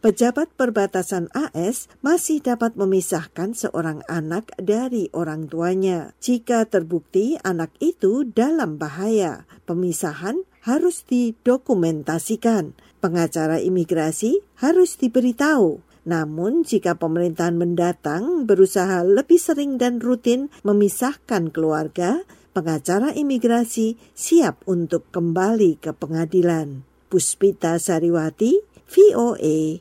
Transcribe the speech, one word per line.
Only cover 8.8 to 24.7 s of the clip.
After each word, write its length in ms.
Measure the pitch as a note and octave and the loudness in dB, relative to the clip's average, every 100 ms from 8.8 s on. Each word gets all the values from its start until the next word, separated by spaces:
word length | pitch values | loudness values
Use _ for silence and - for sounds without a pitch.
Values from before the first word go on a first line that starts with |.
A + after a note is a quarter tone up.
bahaya, 640 | D3+ D3 G3+ A3 F3 C3+ - - - | -8 -6 0 0 0 -6 -16 -20 -6
pemisahan 720 | F3 F3+ E3 E3+ D3+ F3+ D4+ F#4+ _ - | -2 -2 -2 -6 -6 -6 -6 -8 _ -2
harus 400 | C#4 F4 - - | 0 0 -2 -2
didokumentasikan. 1700 | B3 A#3+ A3 - B3+ - G#3+ E3 D#3+ D3 D#3+ - A3 A#3 A3 D#3 - _ _ | 0 0 0 0 0 2 2 2 0 -4 -4 -4 -2 0 0 -2 -10 _ _
Pengacara 640 | F3+ E3+ E3 E3 D#3 D#3+ | -2 0 -2 -2 -2 0
imigrasi 800 | A2 F#3 E3 E3 D#3 D#3+ A3 F#4 - _ | 0 -2 0 0 -2 -2 0 -2 -4 _
harus 400 | C4 F4 F4+ - | 0 4 2 2
diberitahu. 880 | B3+ B3+ B3 A#3 C#4+ D4+ F#3 - _ _ - | 0 2 0 0 2 4 2 0 _ _ -4
Namun, 560 | E3 D3+ D#3 F#3 D#4 E4 | -4 -2 -4 -2 0 0
jika 320 | G#3+ F3+ E3+ | 0 0 -2
pemerintahan 640 | E3 D#3+ F3 D#3+ F3 E3+ | -2 0 -2 0 -2 0
mendatang 880 | F3 E3+ F3 E3+ D3+ D#3 B3 F4 A#3 | 0 0 -2 -2 -6 -6 -4 -4 0
berusaha 560 | F#3+ F#3+ G3 F#3 F#3 F3+ | 4 4 4 0 0 4
lebih 320 | G3+ C#4+ E4+ | 2 6 2
sering 400 | - D4 C#4+ C4 | 4 -2 -2 0
dan 240 | B3 A#3+ | -2 -2
rutin 480 | A#3 B3 A#3+ A#3+ C#4+ - G3+ | -2 0 2 0 -2 -6 0
memisahkan 880 | G#3 G3+ - B3+ C#4+ - G#3+ E3 | 2 2 0 -4 -4 -4 -4 -2
keluarga, 720 | D#3+ D#3+ D#3 D#3 - F3 D4 G4 - _ - | -2 0 0 -4 -4 -2 -2 -6 -20 _ -6
pengacara 560 | E3 D#3 - F#3+ C4+ | -2 -4 0 0 0
imigrasi 880 | - C#4+ C4 A3+ A#3 A#3 - A3 A3+ - - | -2 -2 0 0 0 0 -2 -2 -4 -14 -12
siap 480 | - E4 A#3+ - | 2 4 4 0
untuk 400 | - | -4